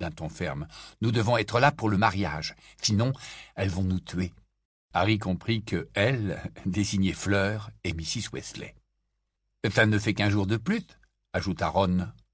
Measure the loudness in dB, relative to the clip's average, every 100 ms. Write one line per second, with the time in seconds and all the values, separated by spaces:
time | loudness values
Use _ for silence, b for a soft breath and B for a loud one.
0 | -10 -8 -10 -6 -6 -6 -10 B B B
1 | 0 2 4 2 2 4 4 4 0 4
2 | 2 2 -2 -4 -8 -12 b b 0 2
3 | 2 -2 B B B -4 -2 0 0 -2
4 | -2 -4 -4 -6 _ _ _ _ _ 0
5 | 2 2 0 -4 0 -2 0 -4 -2 0
6 | 2 2 -2 -4 -8 -6 -4 0 0 2
7 | 0 0 0 2 2 -2 -8 -8 -6 -6
8 | -6 -6 -6 -8 -10 -12 -14 -16 _ _
9 | _ _ _ _ _ _ 0 4 4 4
10 | 0 2 2 2 2 0 0 -2 -4 -20
11 | _ _ _ -4 -4 -2 0 2 2 2
12 | -2 -10 _